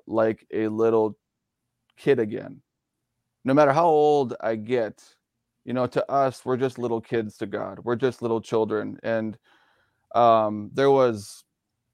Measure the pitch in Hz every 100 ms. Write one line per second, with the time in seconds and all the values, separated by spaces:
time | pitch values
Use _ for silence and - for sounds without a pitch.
0 | - 107 110 110 - 104 110 107 113 113
1 | 110 107 _ _ _ _ _ _ _ _
2 | 143 127 107 110 107 - _ _ _ _
3 | _ _ _ _ 127 139 147 143 175 151
4 | 151 147 123 - 113 113 107 127 107 -
5 | - _ _ _ _ _ - 123 123 139
6 | - 139 135 - 127 123 131 123 120 117
7 | - 117 107 - 101 - 98 98 113 120
8 | 131 - 120 113 - 113 110 107 104 -
9 | 110 113 110 104 _ _ _ _ _ _
10 | - 117 117 113 107 104 104 131 139 135
11 | 127 107 104 - _ _ _ _ _